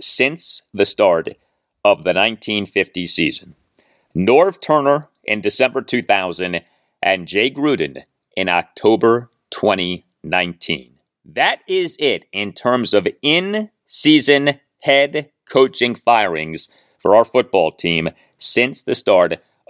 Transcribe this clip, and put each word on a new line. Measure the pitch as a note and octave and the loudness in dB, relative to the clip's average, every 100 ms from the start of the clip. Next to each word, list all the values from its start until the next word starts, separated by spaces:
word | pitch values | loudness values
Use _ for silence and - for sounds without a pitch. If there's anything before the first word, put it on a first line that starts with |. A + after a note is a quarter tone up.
since | - - C3 E3 - - - | -2 0 -2 -4 -10 -12 -8
the | G2 G2+ | -4 -2
start | - G2+ E2 D#2 - _ _ _ _ | 2 2 2 -2 -12 _ _ _ _
of | G#2 F2+ | 0 0
the | F2 | -2
nineteen | F2+ A2 A2 - G#2 | 0 -2 -4 -6 -4
fifty | G2 G2 F#2+ F#2 E2+ | -2 -4 -4 -6 -4
season. | - D#2 - - _ _ _ _ _ _ E2 | -2 -2 -4 -8 _ _ _ _ _ _ -2
Norv | F#2+ C#3 F#3+ F3+ | 4 4 4 0
Turner | - D3+ C#3 C#3+ D3 _ | 0 2 2 0 -4 _
in | - G#2+ | -6 -4
December | G2+ - B2+ - | -2 0 0 -2
two | A2 B2 | -4 -4
thousand | - G2 F#2 F2 F2+ F2 - _ _ _ | 0 -2 -2 -6 -6 -6 -10 _ _ _
and | F#2+ F#2+ E2 | -4 -4 -2
Jay | F#2+ B2 | -2 -2
Gruden | C#3 D3+ A#2 D2 C2 - _ _ | -2 -2 0 -4 -8 -20 _ _
in | - F#2 | -6 -2
October | F2 - - G#2 A2 A#2 A#2+ A#2+ _ _ | -2 -2 -2 2 4 2 0 -4 _ _
twenty | - G#2 F#2+ F2+ F2+ _ _ | -4 -2 0 -2 -8 _ _
nineteen. | D2+ F2+ F2 E2+ - D#2+ - _ _ _ | -4 -2 -2 -6 -8 -8 -10 _ _ _
That | _ D#2 E3+ - - | _ -4 -2 -4 -4
is | F#3+ F3 - | -4 -4 -4
it | D3 F2+ - | -2 -2 -6
in | F#2+ G2+ | -10 -8
terms | - B2 B2 G2+ | -4 -2 -2 0
of | G2+ F2+ - | 0 0 -2
in-season | C#3+ E3 F#3+ G#3+ G#3+ _ _ - D3+ D#3 C#3+ C#3+ C#3+ C#3+ _ _ | 0 0 0 -4 -6 _ _ 0 4 4 4 2 2 -4 _ _
head | - C#3 C#3+ D3 D3 _ - | 2 2 2 -4 -8 _ -2
coaching | B2+ C3 - A#2+ | 2 2 2 -4
firings | A2+ - A2+ G2 D#2+ D#2 D#2+ - _ _ _ | 0 2 2 2 -4 -8 -10 -14 _ _ _
for | F#2 | 4
our | G#2+ A#2 | 4 4
football | B2+ - G2 D#2+ | 0 0 2 0
team | - F2 E2 D#2+ - _ - | -2 -4 -2 -4 -8 _ -6
since | - A#2+ B2 - | 0 2 0 -2
the | - | -6
start | - - F#2 F2 E2 _ _ | -2 2 4 4 -2 _ _